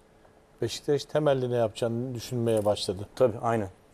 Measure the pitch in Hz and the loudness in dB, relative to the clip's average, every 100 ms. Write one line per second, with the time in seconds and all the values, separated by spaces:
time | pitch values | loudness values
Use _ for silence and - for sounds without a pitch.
0 | _ _ - - _ - 113 - - 143 | _ _ -20 -20 _ -6 -6 -4 0 -2
1 | - 151 151 135 127 120 113 - 120 117 | 0 0 2 2 2 2 0 0 -2 -2
2 | 131 120 - 123 117 110 104 101 - 95 | -4 -8 -6 -2 2 2 2 0 -2 -4
3 | 98 - 131 120 117 113 98 - _ | -4 2 2 2 -2 0 -2 -8 _